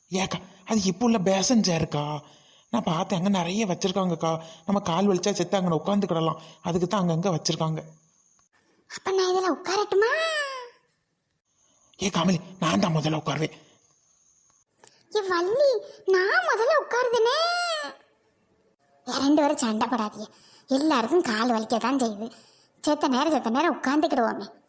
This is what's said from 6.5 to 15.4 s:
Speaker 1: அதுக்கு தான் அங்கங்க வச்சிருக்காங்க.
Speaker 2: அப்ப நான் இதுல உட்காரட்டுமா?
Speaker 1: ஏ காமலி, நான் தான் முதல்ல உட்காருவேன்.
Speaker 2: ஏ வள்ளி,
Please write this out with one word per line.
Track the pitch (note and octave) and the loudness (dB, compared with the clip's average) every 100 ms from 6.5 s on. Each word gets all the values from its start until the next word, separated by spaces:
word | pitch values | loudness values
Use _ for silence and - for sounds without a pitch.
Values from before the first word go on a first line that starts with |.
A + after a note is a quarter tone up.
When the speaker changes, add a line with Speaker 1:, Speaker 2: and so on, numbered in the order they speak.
| - | -12
Speaker 1:
அதுக்கு | - E3+ F3 | -4 -2 0
தான் | G#3+ F3+ | 0 0
அங்கங்க | D#3+ G3 D#3+ | 0 0 -2
வச்சிருக்காங்க. | - D#3+ D#3+ D#3 - - _ _ _ _ _ _ _ _ _ - | -2 -2 -2 -4 -8 -20 _ _ _ _ _ _ _ _ _ -12
Speaker 2:
அப்ப | - | -4
நான் | F#4+ F#4 F#4 | 0 2 2
இதுல | F#4 C#4+ | 0 -2
உட்காரட்டுமா? | F#4 F#4+ G#4 G4 A4 D#5 E5 D#5 C#5+ C5 B4 - _ _ _ _ _ _ _ _ _ _ _ _ | -2 -2 0 2 2 2 0 -2 -4 -6 -14 -20 _ _ _ _ _ _ _ _ _ _ _ _
Speaker 1:
ஏ | F#3+ | -4
காமலி, | - E3 F3 - - | 0 0 0 -4 -6
நான் | D#3+ F#3+ | -2 0
தான் | G3 D#3 | 2 0
முதல்ல | D3 D#3 | -2 -4
உட்காருவேன். | D3+ D3 D#3 - - _ _ _ _ _ _ _ _ _ _ _ - _ _ G#4 | -4 -4 -4 -6 -20 _ _ _ _ _ _ _ _ _ _ _ -20 _ _ -4
Speaker 2:
ஏ | F#4+ | 0
வள்ளி, | F4+ | 0